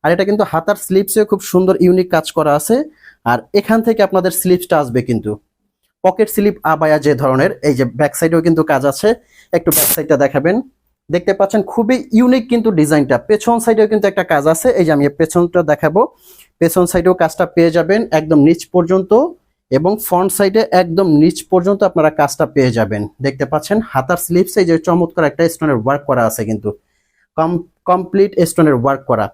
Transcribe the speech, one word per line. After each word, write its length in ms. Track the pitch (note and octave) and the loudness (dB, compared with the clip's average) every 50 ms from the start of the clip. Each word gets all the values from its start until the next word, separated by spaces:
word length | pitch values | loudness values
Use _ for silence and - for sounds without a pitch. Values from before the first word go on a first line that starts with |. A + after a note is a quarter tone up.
আর 100 | - D3+ | 0 0
এটা 120 | F3 F3 G3 | 0 0 0
কিন্তু 200 | G3 G#3 G#3 G3+ | -2 0 -2 -2
হাতার 320 | - - D#3+ E3+ - G#3 | -2 -2 -4 -2 -2 -4
স্লিপসে 480 | F#3 - - F#3 F#3+ G3+ G3 - A3 G#3 | -4 -4 -2 0 0 0 0 0 -2 0
খুব 160 | - G#3+ F#3+ | 0 -2 -4
সুন্দর 340 | - - - F3+ F#3 F#3 F#3+ - | -4 -2 0 0 2 2 2 2
ইউনিক 300 | F3 F3+ F3+ F#3 F3+ F3+ | 4 4 4 2 0 0
কাজ 220 | - D#3+ D#3 - | -2 -4 -4 -4
করা 220 | - E3+ D3+ D3+ C#3+ | -4 -2 0 0 0
আছে, 300 | D3+ F3+ - A3+ C4 D#4 D#4 _ _ _ - _ _ _ | 0 0 0 -2 -2 -2 -6 _ _ _ -20 _ _ _
আর 140 | A#2 A#2+ A#2+ - _ - | -2 -2 -2 -4 _ -2
এখান 280 | G3+ G3+ - A3 A3+ | -2 0 2 -2 0
থেকে 200 | A3+ A#3+ A3 A3 | 2 0 0 0
আপনাদের 280 | G3+ F#3+ - F#3 F3+ F#3 | 0 0 0 -2 -2 -2
স্লিপসটা 480 | F3+ - - F3+ F3+ F3+ F3+ - F3+ D#3 | -4 -2 0 0 0 0 0 -2 -2 -2
আসবে 240 | D3 B2 A#2 B2+ | -2 -2 -4 -4
কিন্তু 340 | - - A#2 G#2+ E2+ G#2 G#2 G#2 _ _ _ _ _ _ _ _ _ _ _ _ - | -2 -2 -4 -4 -4 -6 -8 -8 _ _ _ _ _ _ _ _ _ _ _ _ -2
পকেট 240 | F#3 F3+ F#3 G#3+ G#3+ | -2 0 0 -2 -2
স্লিপ 260 | - - G3+ G#3 G3+ - | 0 0 0 0 -2 -2
আবায়া 360 | - D#3 D#3+ D3+ D#3+ D#3 D3+ D3+ | -2 -2 0 0 2 2 2 2
যে 160 | C#3 D3 C#3+ | 2 0 0
ধরনের। 360 | B2 C#3+ C3+ C3 C3 D3 E3 - - | 2 0 0 2 2 0 0 -2 -2
এই 120 | - D3+ C#3 | -2 -2 0
যে 100 | A#2+ C3+ | 0 -2
ব্যাক 320 | A#2+ A2 B2 D3+ C#3+ - | -4 -2 -2 -2 -2 -2
সাইডেও 240 | - E3+ D#3+ E3 E3 | -2 -2 0 0 0
কিন্তু 200 | D#3+ E3+ E3 D#3+ | 2 2 0 0
কাজ 240 | D#3 D#3 D3+ C3+ C3 | 0 0 0 0 0
আছে, 280 | C#3+ C3+ - - G#3 A#3+ - _ _ _ _ _ _ | -2 -2 0 0 0 -2 -2 _ _ _ _ _ _
একটু 180 | - E3+ - F3 | -4 -2 0 0
ব্যাক 160 | - - - | 0 0 0
সাইডটা 300 | E3 - - D3 D3 D#3 | -2 -2 -4 -2 -2 0
দেখাবেন। 460 | C3 C#3+ C3+ - C#3+ C#3 E3+ F#3+ A#3+ C4 - _ _ _ _ _ _ _ _ | 2 2 0 0 0 0 0 -2 -2 -4 -6 _ _ _ _ _ _ _ _
দেখতে 240 | D3 F3 F3 - F#3+ | -4 -2 -2 -2 0
পাচ্ছেন 280 | G3 G3 G3 - G#3+ | 0 0 0 0 -2
খুবই 460 | G3 - - - A3+ G#3 C4 B3 - - | -2 -2 -2 -2 0 0 0 -2 -2 0
ইউনিক 360 | - A3 B3 B3 B3+ C4 A#3 - | 2 2 4 4 2 0 0 0
কিন্তু 220 | A#3+ A#3 A3 A3 | -2 0 0 0
ডিজাইনটা। 480 | G3 D#3 D3+ D3 D#3+ D3+ C#3+ C3 C3+ A#2+ | 2 2 2 2 2 2 2 2 0 -2
পেছন 400 | - - G#3+ G#3 - A#3 A#3 A#3 | 0 -2 -2 0 2 0 0 0
সাইডেও 280 | A#3 A#3 A3+ G#3+ G#3+ | 2 0 2 2 2
কিন্তু 200 | G#3+ A3 G#3+ G3+ G3 | 2 2 0 0 0
একটা 160 | G3 G3+ F3+ | -2 -2 -2
কাজ 220 | - E3 D3 C#3 | 0 -2 0 2
আছে, 220 | D#3 E3 D#3+ - E3+ | 0 0 2 0 0
এই 140 | E3 - F3 | 2 2 2
যে 80 | D#3 | 2
আমি 160 | D#3 C#3+ C#3+ C#3+ | 2 2 0 0
পেছনটা 540 | C#3+ - E3 D#3 - F3 F3 E3+ - F3+ | 0 0 -2 0 2 0 0 2 0 -2
দেখাবো, 520 | E3+ D3+ D3 - - D#3 D#3+ G3+ B3 - _ _ _ - - _ _ _ _ _ | 0 0 -2 0 0 0 2 0 0 0 _ _ _ -20 -20 _ _ _ _ _
পেছন 280 | E3+ E3 - F#3 F3+ | -2 0 2 0 0
সাইডেও 280 | F3 - F#3 E3+ F3+ F3+ | 0 0 0 0 0 0
কাজটা 320 | F3+ E3 D#3+ - - F3+ | 2 0 -4 -2 -4 -6
পেয়ে 240 | E3+ - E3+ E3+ E3+ | -2 0 0 2 2
যাবেন 380 | D#3+ E3+ D#3 D#3+ G3 G#3+ A3+ - | 2 0 0 0 0 -2 0 0
একদম 260 | - D#3+ D#3+ D#3 D#3+ D3 | -2 -2 0 2 2 4
নিচ 280 | C#3 D#3 E3+ E3+ - _ | 4 4 2 0 -4 _
পর্যন্ত, 420 | - F3+ E3+ E3 F#3 F#3+ F#3 F#3 G#3+ A#3 D4 F4 E4+ _ _ _ _ _ _ _ | -2 -2 0 2 0 0 2 2 2 2 2 0 -4 _ _ _ _ _ _ _
এবং 260 | B2+ C3+ D#3 F3+ G#3+ | -2 0 0 0 -2
ফ্রন্ট 360 | G#3+ - - F3+ F3 F#3 F#3+ | -2 -4 -2 -2 0 0 -2
সাইডে 340 | F#3+ - G3+ F#3+ G3 A3 A3+ - | 0 0 0 2 2 0 0 2
একদম 360 | - F3+ F#3 E3+ E3 F3+ G3 F3 D#3 | 0 0 0 0 0 0 2 2 4
নিচ 280 | D3 D#3 E3+ - - - _ | 4 4 2 2 -2 -6 _
পর্যন্ত 320 | - F#3 F3 F#3+ G3+ G3 | 0 0 2 0 0 2
আপনারা 280 | G#3 F#3 - F3 D3+ D#3 | 0 0 2 2 0 0
কাজটা 360 | D3+ - D3 C#3 - - E3 | 2 0 -2 -2 0 -4 -4
পেয়ে 240 | - - D3 C3 B2+ | -2 0 0 0 2
যাবেন। 380 | A2 A#2 A2 G2 G#2+ G2+ G#2 G#2 _ _ | 2 0 -2 -2 -2 -6 -6 -8 _ _
দেখতে 220 | C3 C#3 C3+ C3+ C#3+ | -6 -6 -4 -4 -6
পাচ্ছেন 360 | B2+ D#3 D3+ D3+ - G3+ A3 | -4 -4 -4 -4 -2 -4 -4
হাতার 360 | A3 - - C3 C3 C3 F3+ | -4 -2 -4 -4 -2 -2 -4
স্লিপসে 440 | E3+ - - E3+ F3 G3+ - - G#3+ | -4 -4 -2 0 0 0 0 0 -2
এই 60 | F#3 | 0
যে 120 | E3 E3 D#3+ | 2 0 0
চমৎকার 460 | D#3+ - E3+ F3 E3+ E3 - - D#3+ | 0 0 0 0 0 -2 -2 -2 -2
একটা 240 | C#3+ - - E3+ D#3+ | -2 0 0 -2 -2
স্টোনের 280 | E3 - D#3+ D3+ C#3 | -2 -2 -2 -2 -2
ওয়ার্ক 260 | A#2 A2 B2+ C#3 C#3+ C#3+ | 0 0 -2 -2 -2 -2
করা 220 | - C3+ B2 A#2 | -2 0 0 0
আছে 180 | A2 A2 - A2 | 0 -2 -4 -6
কিন্তু, 260 | G#2 A2 G#2 - G#2 G2+ - _ _ _ _ _ _ _ _ _ _ _ | -6 -6 -4 -6 -8 -8 -8 _ _ _ _ _ _ _ _ _ _ _
কম-, 260 | - D#3+ D#3+ F3 E3+ E3+ _ _ _ _ | -4 -2 -2 -2 -4 -6 _ _ _ _
কমপ্লিট 560 | - F3+ F#3 F3+ F3+ - G3 G3 G3+ G3 - | -2 -2 -2 -2 -2 0 0 0 2 2 0
স্টোনের 340 | F3 E3 - - E3 D3+ C#3 | -2 0 2 2 2 2 2
ওয়ার্ক 280 | A#2+ A#2 C#3 C#3 C3+ C3+ | 2 0 -2 -2 -2 -2
করা। 220 | - B2 G#2+ G#2 G2+ | -4 -2 -2 -2 -6